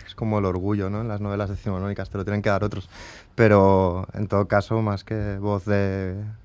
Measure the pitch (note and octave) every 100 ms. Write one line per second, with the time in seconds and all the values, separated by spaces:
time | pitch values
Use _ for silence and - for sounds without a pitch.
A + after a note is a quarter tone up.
0 | - - A2+ G#2 G2 F2+ G2 G#2 F#2+ G#2
1 | A#2 G#2 G2+ G2+ G2+ G2 G#2 F#2 G2 G2
2 | F#2+ G2 F#2+ G#2 G#2 G2 G#2 G2+ - -
3 | - - - - A2 G2+ F#2+ F#2+ F#2 F#2
4 | F#2 G#2 G#2 G2+ F#2 G2+ - A2+ G#2+ G2
5 | - A2 G#2 G2 G#2 G2+ G2+ G2+ G2 G2
6 | F#2+ G2 G#2+ A2